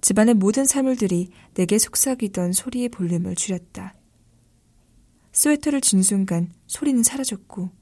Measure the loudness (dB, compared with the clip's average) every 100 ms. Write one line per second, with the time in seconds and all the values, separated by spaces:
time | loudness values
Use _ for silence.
0 | 2 4 6 6 4 2 2 2 0 0
1 | 0 -2 -4 -10 -12 -4 0 2 0 0
2 | 0 0 -4 -2 -2 -2 -4 -6 -6 -4
3 | -2 -2 -2 -6 -4 -6 -8 -16 -16 -18
4 | _ _ _ _ _ _ _ _ _ _
5 | _ _ _ 0 2 2 0 0 2 2
6 | 2 0 0 -2 -4 -8 _ -4 0 2
7 | 2 0 -6 -8 _ -10 -10 -12